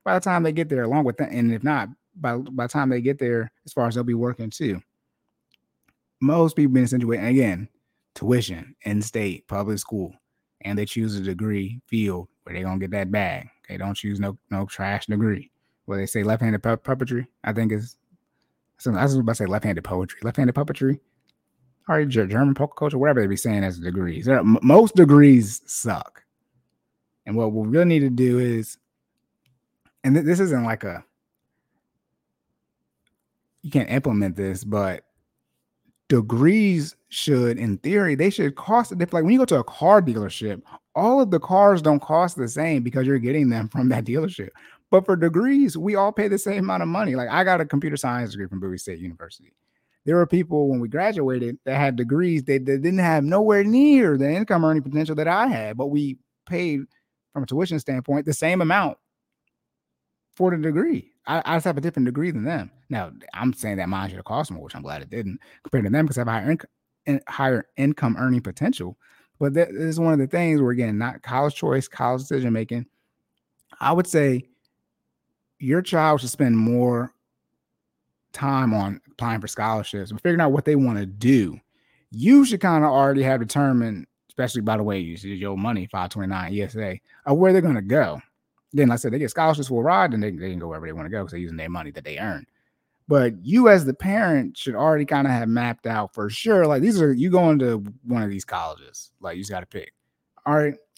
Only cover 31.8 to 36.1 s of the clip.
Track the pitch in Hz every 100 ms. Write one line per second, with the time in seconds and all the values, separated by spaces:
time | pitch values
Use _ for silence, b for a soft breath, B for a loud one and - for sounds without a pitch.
31.8 | _ _ _ _ _ _ _ _ _ _
32.8 | _ _ _ _ _ _ _ _ 147 139
33.8 | 110 127 135 104 98 90 95 90 104 104
34.8 | 95 87 - _ _ _ _ _ _ _
35.8 | _ _ _